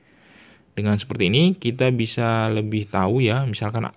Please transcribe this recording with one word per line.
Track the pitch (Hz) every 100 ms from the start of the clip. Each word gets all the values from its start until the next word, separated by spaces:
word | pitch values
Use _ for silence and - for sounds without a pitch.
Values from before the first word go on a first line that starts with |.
| _ _ _ - - - _ -
Dengan | 104 104
seperti | - - 92
ini, | 117 175 185
kita | 120 127 127 123
bisa | 110 - 117 113 110
lebih | 110 107 107 101
tahu | 98 95 120
ya, | 120 117 135
misalkan | 104 104 117 110